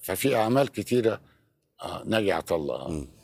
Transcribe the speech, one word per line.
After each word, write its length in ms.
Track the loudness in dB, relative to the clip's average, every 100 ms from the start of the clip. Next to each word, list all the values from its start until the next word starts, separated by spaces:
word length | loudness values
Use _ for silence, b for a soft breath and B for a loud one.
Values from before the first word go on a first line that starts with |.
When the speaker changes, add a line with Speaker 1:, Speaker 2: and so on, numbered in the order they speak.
Speaker 1:
ففي 340 | -6 -2 2 4
أعمال 360 | 4 4 2
كتيرة، 500 | -2 -2 2 2 0 b b b _ _ -14
آه، 220 | -12 -8 -2
ناجي 260 | 0 2
عطا 240 | 0 0 -2
الله، 200 | -2 -6
آه. 140 | -6
Speaker 2:
مم. 180 | -6 -8 b